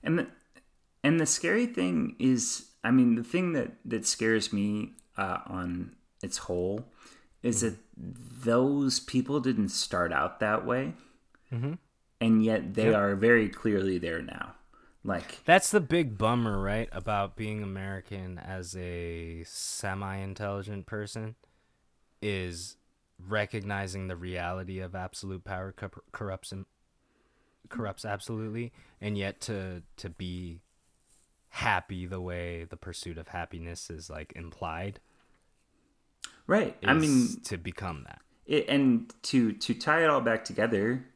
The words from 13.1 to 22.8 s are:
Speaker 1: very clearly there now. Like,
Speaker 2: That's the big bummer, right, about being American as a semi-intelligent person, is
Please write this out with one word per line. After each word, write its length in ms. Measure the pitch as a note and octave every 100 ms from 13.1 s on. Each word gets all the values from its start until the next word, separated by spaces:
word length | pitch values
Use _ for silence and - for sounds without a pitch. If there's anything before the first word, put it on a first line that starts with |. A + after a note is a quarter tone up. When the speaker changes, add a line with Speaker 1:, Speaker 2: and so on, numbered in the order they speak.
Speaker 1:
very 360 | G2+ A2+ A#2 G#2
clearly 480 | - A2+ G2+ F#2+ F2+
there 240 | E2+ E2
now. 320 | D#2+ - - - _ _ _ _
Like, 400 | - F2+ - -
Speaker 2:
That's 260 | - F3+ -
the 80 | G#3
big 360 | D#3 E3 D3+ G#2
bummer, 440 | A2 A#2+ A2+ G2
right, 280 | F#2+ G#2 A2+
about 420 | - F2+ G#2 G2+ -
being 240 | G#2+ G#2+
American 760 | G2+ F#2+ F#2+ F#2+ - G2 F#2 F2+
as 380 | - F#2+ F2 F#2+
a 680 | F2 F2 E2+ E2+ E2 E2
semi-intelligent 1400 | E2 - - - G#2 F#2+ G2 G2 F#2+ F#2+ G#2 G2+ G2 G2+ F#2
person, 480 | G#2+ G#2 A2+ A2 A#2 _ _ _ _ _ _ _ _
is 540 | G#2+ G2 F2+ E2 F2+ -